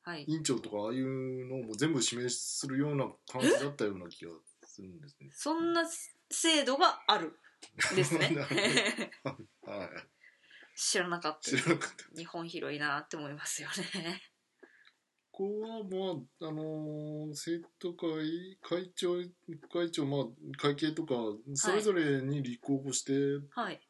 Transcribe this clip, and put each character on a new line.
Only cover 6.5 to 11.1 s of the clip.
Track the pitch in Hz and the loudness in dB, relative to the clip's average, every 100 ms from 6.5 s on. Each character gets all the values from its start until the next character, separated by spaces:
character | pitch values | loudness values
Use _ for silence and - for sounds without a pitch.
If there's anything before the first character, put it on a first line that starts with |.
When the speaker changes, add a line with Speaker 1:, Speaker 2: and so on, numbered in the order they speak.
| 311 254 | 6 4
Speaker 1:
度 | 277 | 6
が | 339 - - | 6 6 2
あ | 208 | 2
る | 160 - - _ - - - | 2 -8 -20 _ -18 -2 2
ん | 190 | 4
で | |
す | 147 160 | 4 4
ね。 | - | 4
Speaker 2:
<laughs> | 151 | 2
な | 135 | 2
る | 143 202 247 202 - - - | 4 6 6 4 0 -6 -4
ほ | 131 - 107 _ - | -6 -6 -16 _ -10
ど。 | |
は | 101 85 | -8 -8
い。 | 82 - _ - _ - - - - | -10 -16 _ -20 _ -20 -20 -18 -2
Speaker 1:
知 | - 208 | 2 2
ら | |
な | 175 | 2